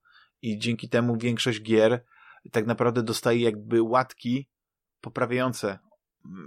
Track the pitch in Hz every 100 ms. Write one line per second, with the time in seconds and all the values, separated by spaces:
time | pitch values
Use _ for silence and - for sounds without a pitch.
0 | _ - _ _ 120 104 117 113 120 120
1 | 120 117 120 113 127 107 110 110 113 120
2 | - _ - - - - 110 113 120 120
3 | 117 110 123 120 117 107 110 117 113 123
4 | 127 - 120 127 139 _ _ _ _ _
5 | 113 131 120 123 127 117 107 95 _ _
6 | _ _ - 92